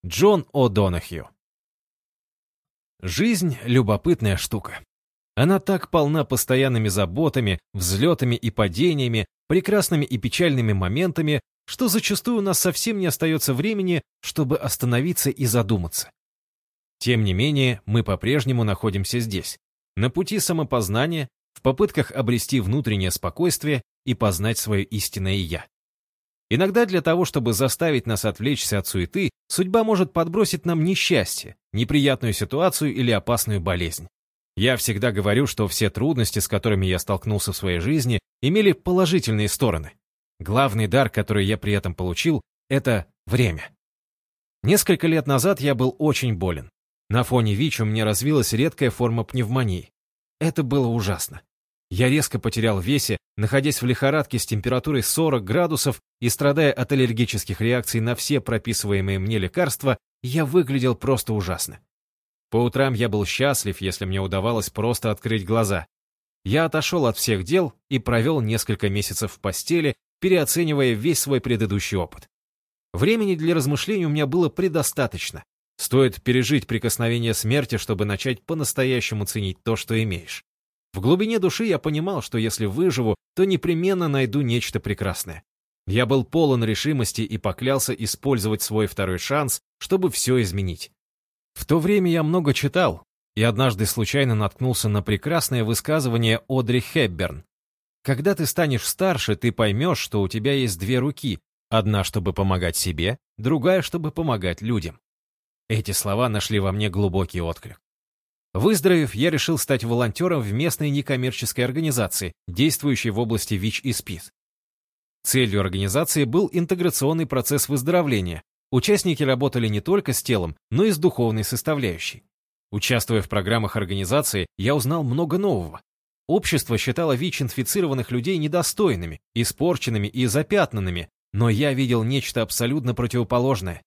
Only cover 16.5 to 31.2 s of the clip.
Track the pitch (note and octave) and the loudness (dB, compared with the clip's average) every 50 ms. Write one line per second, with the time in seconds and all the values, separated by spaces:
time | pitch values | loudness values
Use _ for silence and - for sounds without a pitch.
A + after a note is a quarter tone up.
16.5 | _ _ _ _ _ _ _ _ _ _ - B2 B2 A2+ G#2+ G2 F#2 F#2 A#2+ D3 | _ _ _ _ _ _ _ _ _ _ 0 0 2 2 2 2 2 2 2 2
17.5 | D3+ C#3 C3 B2+ A#2+ - _ - G#2+ A#2 A2 - G2+ - - A2 C3+ D3+ A#2 C3+ | 2 2 2 2 0 -2 _ -2 0 0 2 0 -2 -2 0 0 0 0 0 0
18.5 | C3 A#2+ A2+ G#2+ G2 - - A2+ F#2 G2+ F#2+ - - B2 A#2 A2+ G2 F2+ D#2+ - | 0 0 0 0 -2 0 -2 -2 0 -2 -2 -2 -2 -4 -4 -2 -4 -6 -6 -6
19.5 | - _ _ _ _ _ _ _ _ F#2 G#2+ B2 - E3+ F#3+ - G#3 G#3 - - | -12 _ _ _ _ _ _ _ _ -2 -2 0 0 -2 -2 -2 -2 -2 0 0
20.5 | F3 E3 D3+ A2 - B2 G#2+ F2+ G#2 A2+ C3+ E3 E3+ D#3+ C#3 - _ _ _ _ | 0 -2 0 0 0 0 0 0 0 0 0 0 0 -4 -4 -6 _ _ _ _
21.5 | _ - _ C3 C3+ - G#3 G3+ - - B2+ - - C3+ B2+ G#2+ B2 A#2 - - | _ -2 _ 0 2 2 0 2 2 -2 -2 -2 -2 -2 0 2 0 0 0 0
22.5 | C#3 C3 G2+ F#2 A2+ D3 - A#2 G#2+ G2 F#2+ F#2 F2 - - F2+ - - E3+ F3 | 0 0 0 2 0 0 0 -2 -2 0 0 -2 -2 -2 -6 -6 -4 0 0 0
23.5 | - - - D3+ D3 B2 - _ _ _ _ B2+ B2 - A#2 G#2 F2+ D#2+ G2 A2 | 0 0 -2 -2 -2 -2 -4 _ _ _ _ -4 -2 0 2 0 0 2 0 0
24.5 | A2+ - - A2 G#2+ G2 G2 - G#2+ G#2+ G2 - - G#2 F#2+ F#2+ G2 G2 F#2 D#2+ | 0 -2 -2 0 0 0 0 -2 -4 -4 -4 -4 -4 -4 -2 -2 0 -2 -2 -4
25.5 | E2+ D#2+ - _ _ _ _ _ _ _ _ _ _ _ _ _ _ _ _ _ | -6 -8 -8 _ _ _ _ _ _ _ _ _ _ _ _ _ _ _ _ _
26.5 | G#2+ C3 F3+ G3 F#3+ A#3 A#3+ F#3+ F#3 F3 D3 E3+ D#3+ F3 F3+ - - D3 A#2+ A#2+ | 0 2 2 2 4 2 2 2 2 0 2 2 2 2 0 0 0 -2 0 0
27.5 | A2+ F#2+ C3+ B2+ - - E3+ E3 D3+ B2 - A2+ A2 G#2 - A2 G2+ - G#2+ C3+ | 0 0 0 0 0 0 0 0 0 0 0 -2 -4 0 -2 -2 -2 -2 -2 -2
28.5 | D3 - - - G#2+ G2+ F#2 - - G2 F2 - - F#3+ G3 - _ _ _ _ | -2 -2 -2 -2 -2 -2 -2 -2 -2 -2 -2 -2 -2 -2 -2 -2 _ _ _ _
29.5 | - - F#3+ F#3 F#3+ A3+ A3 A3 G#3+ F#3 F#3 - _ - - E3 E3 G#3+ G#3 - | -2 0 0 2 2 2 2 4 2 2 2 0 _ -2 -2 0 0 0 0 0
30.5 | - D#3+ - F3 E3+ D#3+ D#3 F3 F#3+ - - - F#3 B2+ | 0 -4 -2 -2 0 2 2 2 2 0 2 2 2 2